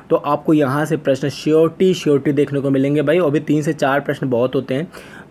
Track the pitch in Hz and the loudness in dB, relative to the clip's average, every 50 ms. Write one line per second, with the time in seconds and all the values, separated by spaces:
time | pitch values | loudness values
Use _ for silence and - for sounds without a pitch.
0 | - - 156 - - 143 147 147 - - 160 151 147 127 131 147 156 147 160 143 | -4 -2 -2 0 0 -2 -2 -2 0 2 2 4 2 2 0 -2 -2 -2 -4 -4
1 | - 143 135 131 156 143 - - - 151 151 160 165 160 160 - 190 185 175 170 | 0 -2 -2 0 -2 -4 -6 -4 -2 2 4 4 4 2 2 2 2 2 2 2
2 | - 156 143 139 139 156 139 143 143 135 143 139 127 139 139 135 135 143 147 151 | 0 2 2 2 2 0 2 2 0 0 0 -2 0 0 0 2 2 2 0 0
3 | 147 139 156 180 175 147 139 156 151 - 147 156 147 165 151 156 147 135 135 143 | 2 2 2 2 2 2 0 -2 -2 0 -2 0 0 -2 -2 -2 0 0 0 0
4 | 139 - 143 - 139 135 123 113 123 127 131 139 127 - 131 135 165 - - - | -2 -4 -6 -4 -4 -2 0 0 0 0 -2 -4 -4 -4 -6 -6 -6 -8 -12 -18
5 | - - - - - - | -20 -20 -20 -20 -12 -4